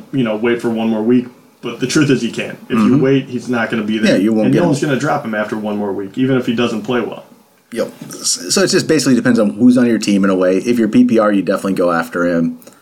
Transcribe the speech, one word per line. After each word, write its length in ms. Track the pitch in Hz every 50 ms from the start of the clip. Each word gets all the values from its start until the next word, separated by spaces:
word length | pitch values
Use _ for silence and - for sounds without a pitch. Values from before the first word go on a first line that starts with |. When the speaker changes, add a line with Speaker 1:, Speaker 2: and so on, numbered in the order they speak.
| - -
Speaker 1:
you 120 | - 135 120
know, 100 | 110 107
wait 260 | 104 113 120 120 117
for 80 | - 120
one 180 | 113 113 113 113
more 140 | 113 107
week. 240 | 107 117 127 127 123 - - - _ _ _ _
But 180 | - 120 117 -
the 80 | 127
truth 240 | 123 - 160 147 139
is 140 | 131 107 117
you 80 | 113
can't. 260 | - - 101 - - - -
If 60 | -
you 60 | 131 113
Speaker 2:
Mm-hmm. 220 | 107 123 127 147
Speaker 1:
wait, 220 | 131 135 139 131 127
he's 220 | - 123 117 - 120
not 220 | 123 117 113 -
gonna 140 | 117 113 107
be 140 | 107 107 110
there. 180 | 110 104 135
Speaker 2:
Yeah, 60 | 98
you 100 | 98 110
won't 140 | 110 107 107
Speaker 1:
And 60 | 131 139
Speaker 2:
get 40 | -
Speaker 1:
no 40 | 175
Speaker 2:
him. 40 | 165
Speaker 1:
one's 100 | 147 143
gonna 160 | 165 151 135 117
drop 260 | 135 156 151 143 -
him 100 | 113 107
after 220 | 107 107 - 117
one 200 | 107 104 107 104
more 160 | 104 104 98
week, 240 | 95 98 98 95 - 131
even 180 | 131 131 135 123
if 80 | 117
he 80 | 127 113
doesn't 260 | 117 120 110 113 107
play 180 | 104 - 123 120
well. 240 | 104 - - - - - - _ _ _ _ _ _ _
Speaker 2:
Yep. 220 | 117 113 92 - - - - -
S-, 380 | - - - - - - 87 180 -
so 80 | 196
it 60 | 185 -
just 200 | 190 160 127 -
basically 260 | 160 156 - 139 127
depends 240 | 110 107 127 113 110
on 120 | 107 101
who's 280 | - 104 120 127 123 127
on 80 | 123
your 120 | 120 113 104
team 260 | 107 107 101 98 98
in 60 | 101
a 40 | 95
way. 220 | 92 92 90 95
If 220 | 95 92 117 120 120
you're 100 | 113 104
P 160 | 113 123 123
P 140 | 120 113 110
R, 140 | 104 107
you 100 | 101 98
definitely 320 | 87 90 98 92 - 98 95
go 180 | 98 90 87
after 340 | 85 82 82 - - 87 87
him. 320 | 87 85 85 82 82 82 - - - - -